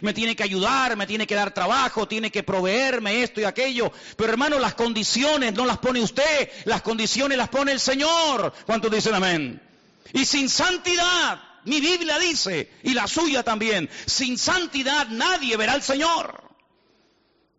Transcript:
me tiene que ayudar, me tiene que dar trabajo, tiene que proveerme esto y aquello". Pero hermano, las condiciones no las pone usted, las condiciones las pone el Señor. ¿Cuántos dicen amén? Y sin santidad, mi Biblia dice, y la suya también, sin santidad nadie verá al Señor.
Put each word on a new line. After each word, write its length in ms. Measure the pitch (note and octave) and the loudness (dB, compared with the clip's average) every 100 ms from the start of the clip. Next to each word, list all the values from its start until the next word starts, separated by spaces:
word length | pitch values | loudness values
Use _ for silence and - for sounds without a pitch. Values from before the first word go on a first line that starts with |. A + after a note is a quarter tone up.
me 140 | G#3 G#3 | -4 -2
tiene 200 | A3+ A3 | -2 -2
que 60 | |
ayudar, 560 | G#3 F#3+ G#3+ C4+ B3+ G#3 | -2 0 2 2 0 -2
me 80 | G3 | -2
tiene 220 | G#3+ G#3 | -2 0
que 80 | G#3 | 0
dar 180 | G3 | 0
trabajo, 540 | F#3+ F#3 C4 B3+ A3+ G3+ | 0 0 2 0 0 -2
tiene 240 | A3 G#3+ | -2 -4
que 100 | G#3 | -4
proveerme 800 | F#3+ G3 F#3 A3 C4+ A#3+ G#3 A3+ | -2 0 2 2 2 0 0 0
esto 180 | A#3+ G#3+ | -2 -2
y 40 | |
aquello". 480 | G3+ A3+ C4 A#3+ G3+ - - - | -2 0 0 0 -2 -4 -12 -2
Pero 140 | A3 | 0
hermano, 260 | A3+ D4+ C#4+ | 2 2 2
las 160 | A3 | 0
condiciones 800 | - A#3 A3 G3+ A3+ C#4+ D4+ A#3+ | 0 -2 0 0 2 2 2 0
no 100 | G3+ | 0
las 140 | B3+ G#3 | 0 0
pone 240 | B3+ B3 | 0 0
usted, 480 | A3 - D#4 D4 A3 - | 0 2 2 2 -2 -4
las 180 | G#3 G3+ | -2 -2
condiciones 560 | G3+ A3+ G#3+ G#3 C#4 C4 | -2 -2 0 0 0 0
las 120 | A3+ | 0
pone 220 | C4+ C#4 | 0 2
el 60 | C4 | 0
Señor. 720 | C4 C4+ D4+ E4+ D#4+ B3 E3 - - | 0 2 2 2 2 2 -2 -4 -4
¿Cuántos 240 | A3+ A3 | 0 0
dicen 240 | G#3 G#3+ | 0 2
amén? 480 | G3+ F#3+ E3 C3 - - _ _ _ - | 2 2 0 -2 -8 -18 _ _ _ -4
Y 140 | C4 C4 | -2 2
sin 240 | - C4 | 2 0
santidad, 920 | - F4 F4+ F4+ F4 F4 F4 C4+ F#3 - - G#3 | 2 2 0 0 2 2 2 0 -4 -10 -12 -4
mi 140 | D4+ | 0
Biblia 380 | D4+ F4+ D#4+ D4+ | 2 0 0 0
dice, 540 | F4 C#4+ F#3+ E3 - - | 0 0 -2 -2 -6 -6
y 140 | - A#3+ | -2 0
la 100 | G3+ | 0
suya 380 | D#4 E4 B3+ | 0 2 2
también, 480 | A#3 G#3+ A3 G3+ D3 - - | 0 0 0 0 -2 -8 -4
sin 320 | - B3+ B3 | -2 -2 -2
santidad 680 | - F#4 E4+ C#4 C4 D4 A3+ | 0 0 -2 -2 0 0 -2
nadie 480 | A3+ E4 F4+ C4 A3 | -2 0 0 0 0
verá 180 | A3 | 0
al 100 | C#4 | 0
Señor. 640 | - C#4 E4 D#4+ - - - _ _ _ _ _ _ _ _ _ _ | 0 0 2 0 -2 -10 -18 _ _ _ _ _ _ _ _ _ _